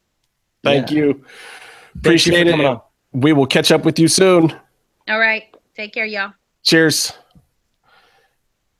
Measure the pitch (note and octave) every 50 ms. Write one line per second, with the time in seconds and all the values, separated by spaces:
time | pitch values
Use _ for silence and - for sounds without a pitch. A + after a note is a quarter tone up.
0 | _ _ _ _ _ _ _ _ _ _ _ _ - C#3 C#3+ C#3 C3 - D3+ D3+
1 | D3+ C#3+ C3+ - - - - - - - - - - - - - - _ _ -
2 | - D#3 E3+ E3 - E3+ F3 F3 E3+ E3+ E3+ D3+ C#3+ C3+ B2 A#2 - _ _ _
3 | _ _ - C3 B2+ D#3 D#3 C#3 C3+ B2+ - E3 D3+ - D#3+ D#3 C#3+ D#3+ D#3 -
4 | E3 D#3 - - F#3+ F#3+ F3+ F3 D#3+ D#3+ - - _ _ _ _ _ _ _ _
5 | _ G#3 G#3+ A3 A3+ A3 A3 G#3+ - _ _ _ _ _ _ - G#3+ G#3 - A#3
6 | A3 G#3+ G#3 G3+ G3 G#3 - _ _ _ _ _ _ - E3 E3 D#3+ D#3 - -
7 | - - - - _ _ _ - _ _ _ _ _ _ _ _ _ _ _ _
8 | _ _ _ _ _ _ _ _ _ _ _ _ _ _ _